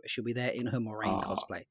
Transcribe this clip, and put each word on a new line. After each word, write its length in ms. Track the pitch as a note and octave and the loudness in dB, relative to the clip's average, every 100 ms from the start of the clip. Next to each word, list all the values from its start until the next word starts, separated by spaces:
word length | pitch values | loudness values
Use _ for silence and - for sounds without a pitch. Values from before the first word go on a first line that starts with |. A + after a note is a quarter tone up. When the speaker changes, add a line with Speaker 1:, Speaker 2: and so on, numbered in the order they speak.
| - | -6
Speaker 1:
she'll 180 | - | -2
be 80 | A#2 | 0
there 160 | A#2+ B2 | 0 0
in 160 | - B2 | 0 0
her 120 | B2+ | 0
Moraine 400 | A2 G#2+ G2+ F#2+ | 0 0 2 2
Speaker 2:
Ah. 120 | - | 2
Speaker 1:
cosplay. 300 | - - F2+ - | 0 -2 -6 -8